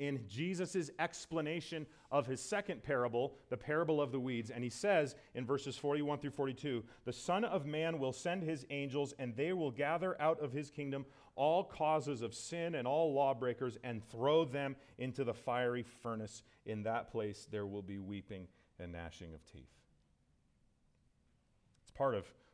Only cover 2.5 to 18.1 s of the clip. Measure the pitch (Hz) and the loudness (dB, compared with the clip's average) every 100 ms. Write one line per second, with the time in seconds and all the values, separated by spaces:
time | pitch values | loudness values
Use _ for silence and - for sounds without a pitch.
2.5 | 208 202 135 143 135 123 117 135 - - | -2 -2 -6 0 2 2 2 0 -4 -6
3.5 | 127 - 151 160 156 139 131 127 120 113 | -6 0 0 4 4 2 0 0 -2 -2
4.5 | 120 123 - 202 185 139 - - - 123 | -4 -4 0 4 6 4 -2 -10 -6 0
5.5 | 139 139 127 143 147 147 147 143 - 135 | 0 0 -2 0 2 2 0 -2 0 -2
6.5 | 127 147 120 107 - - 110 - 185 220 | 0 -2 -2 -4 -8 -8 -4 0 2 2
7.5 | 175 143 151 165 165 131 127 175 185 160 | 0 0 0 0 2 -2 0 -2 0 0
8.5 | 156 123 143 139 139 139 - 123 113 156 | -2 -4 -4 -2 0 -2 -2 -6 0 0
9.5 | 185 151 113 143 165 185 - 151 165 143 | 2 0 0 0 2 0 2 2 2 0
10.5 | 139 143 - 143 135 135 - - - 143 | -4 -6 -6 -4 -4 -6 -14 -12 2 4
11.5 | 175 190 - 151 156 135 127 113 107 - | 4 2 0 4 4 2 -2 -2 -6 -6
12.5 | 170 170 156 123 151 165 139 139 123 123 | -2 -2 0 2 4 4 6 4 4 0
13.5 | 120 127 120 127 113 104 117 135 156 156 | 0 -2 -2 -6 -6 -8 2 6 6 6
14.5 | 139 139 131 - - 127 123 117 107 - | 0 -2 -6 -14 -6 -4 0 -2 -2 0
15.5 | 123 123 123 117 - 120 113 107 - - | 2 2 0 -4 -8 -6 -4 -6 -10 -18
16.5 | _ - 107 104 117 - 117 107 101 - | _ -6 -4 0 -2 -2 -2 -2 -4 -6
17.5 | 104 101 101 95 98 95 | -4 -4 -4 -6 -8 -6